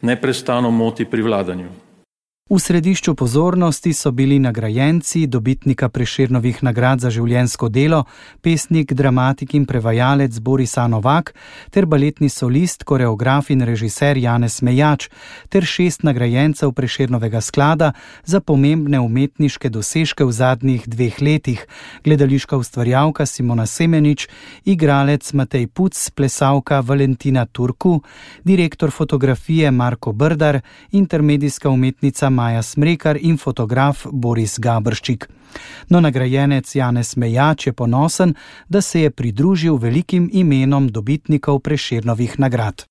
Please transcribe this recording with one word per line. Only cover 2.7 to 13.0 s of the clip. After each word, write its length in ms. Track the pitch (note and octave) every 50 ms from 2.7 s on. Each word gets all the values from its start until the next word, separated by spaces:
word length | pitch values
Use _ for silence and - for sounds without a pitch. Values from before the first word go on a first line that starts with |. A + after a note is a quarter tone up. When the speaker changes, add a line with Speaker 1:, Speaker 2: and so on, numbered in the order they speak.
| F3 F3 D#3 F3+ F#3+ E3+ - - D#3
Speaker 2:
pozornosti 760 | - C3+ A#2+ A2+ C#3+ D#3+ F3+ F3+ F3+ F3 E3+ C#3+ - - F3 D#3
so 180 | - - D3+
bili 240 | B2 A#2+ C3+ C3+ C#3+ C#3
nagrajenci 880 | C3+ B2+ A#2 A#2 A2+ A2 G#2+ A#2+ C3+ D3 D#3+ F3 D#3 - - E3+ D#3+ C#3+
dobitnika 600 | A#2+ B2 G#2+ A#2+ C3 - - C#3 C3 - - B2
Prešernovih 680 | - B2+ B2 - - - C3+ B2 C3 B2+ A2+ B2 A#2 - -
nagrad 360 | C3 A#2 A#2+ A#2+ B2+ C3+ B2+
za 80 | A#2+ B2
življenjsko 600 | A2+ A#2 A#2 A#2 A#2+ B2 B2 A#2+ - - - A#2
delo, 300 | G#2 B2+ C#3 D3+ E3 D#3 C3+ - - - - - - - _
pesnik, 480 | E3+ E3 D3+ - - E3 D#3+ D3+ C3+ C#3+
dramatik 600 | B2+ C#3+ C#3 B2 C3 B2+ C3 C3+ - - C3 -
in 80 | D3 C#3
prevajalec 760 | - - B2+ G#2+ A#2 A2+ A#2 B2 C3 C#3 C#3+ C#3 C3 A2+ A#2 A2
Boris 320 | B2+ C3 C3+ C3 A2 - -
A. 60 | A#2+ A#2+
Novak 400 | A#2 A2 G2+ B2+ C#3+ E3 E3+ - - - - - - - - -
ter 160 | - G3+ F#3+ E3
baletni 400 | D3+ C#3+ C#3 D3+ D3 - D3+ C#3+
solist, 540 | - - - B2 B2 C#3 F3 F3 - - -
koreograf 640 | - C#3+ C3